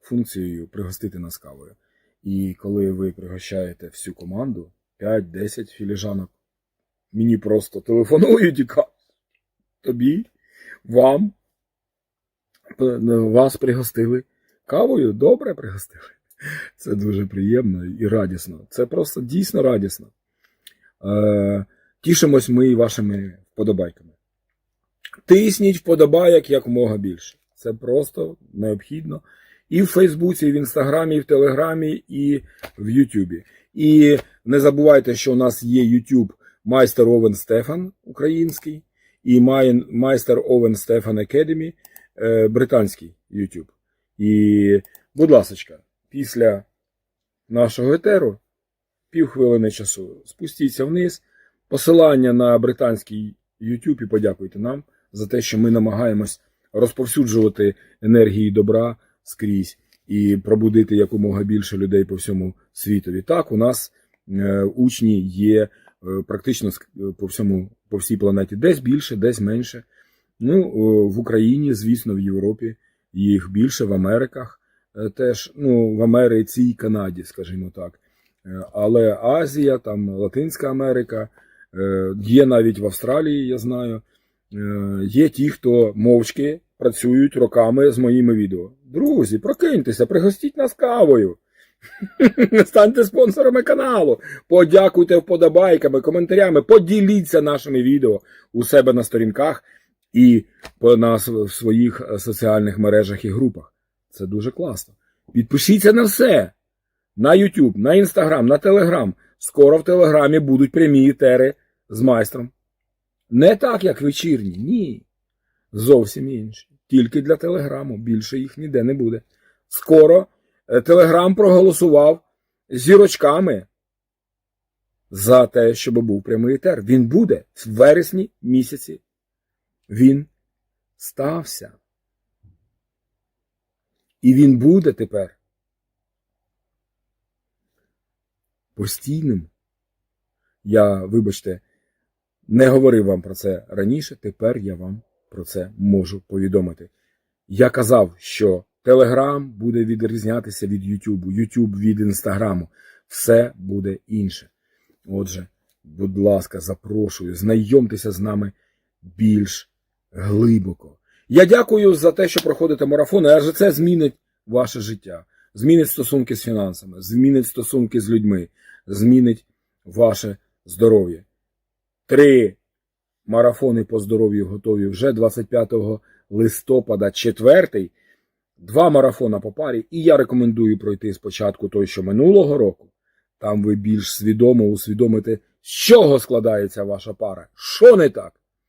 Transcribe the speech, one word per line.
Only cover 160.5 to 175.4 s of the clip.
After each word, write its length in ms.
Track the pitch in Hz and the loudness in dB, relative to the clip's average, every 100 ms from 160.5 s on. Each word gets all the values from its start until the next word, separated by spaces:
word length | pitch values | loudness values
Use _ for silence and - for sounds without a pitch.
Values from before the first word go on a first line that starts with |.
| 113 92 87 76 _ _ _ _ | 2 -2 -12 -18 _ _ _ _
Я 160 | 143 180 | 4 6
дякую 480 | 233 240 214 202 | 4 2 2 2
за 180 | 165 160 | 2 0
те, 160 | 165 185 | 0 -2
що 140 | 170 | -2
проходите 440 | 156 147 160 147 139 | -6 -4 -2 -2 -2
марафони, 440 | 143 143 196 151 | -2 0 2 4
адже 220 | 156 147 | 4 4
це 200 | - 202 | 0 0
змінить 420 | 143 170 170 147 - _ _ - | 2 0 0 0 -4 _ _ -6
ваше 340 | 120 120 123 | -4 -4 -6
життя, 440 | 104 107 95 85 - _ _ | -10 -12 -14 -20 -20 _ _
змінить 360 | 104 131 165 151 | -4 2 2 2
стосунки 460 | - 120 139 120 110 | -4 -2 -2 -2 -6
з 60 | |
фінансами, 600 | - 110 98 90 95 92 | -6 -4 -4 -8 -18 -18
змінить 460 | 92 117 135 135 120 | -6 0 2 2 -2
стосунки 540 | - 113 135 117 123 | -8 -6 -4 -2 -4
з 80 | 101 | 0
людьми, 380 | 113 104 95 85 _ _ - - | 0 0 -2 -4 _ _ -20 -14
змінить 580 | 98 113 127 123 113 _ _ _ _ 95 | 0 4 4 4 0 _ _ _ _ -16
ваше 520 | 98 117 107 110 98 _ _ _ | 0 0 0 -8 -14 _ _ _
здоров'я. 580 | 90 113 107 87 85 _ _ _ _ _ _ _ _ _ | 0 4 4 2 -8 _ _ _ _ _ _ _ _ _
Три 500 | 135 143 131 107 - _ _ _ _ _ _ - | 4 6 6 2 -4 _ _ _ _ _ _ -4
марафони 580 | 113 120 - 135 117 | 2 2 2 -2 -2
по 160 | 104 113 | -2 -6
здоров'ю 480 | 101 110 107 104 92 | -4 0 0 0 -6
готові 400 | 101 110 104 98 | -8 -4 -2 -4
вже 260 | 92 135 | -2 -4
двадцять 340 | 110 113 120 | 0 -2 -4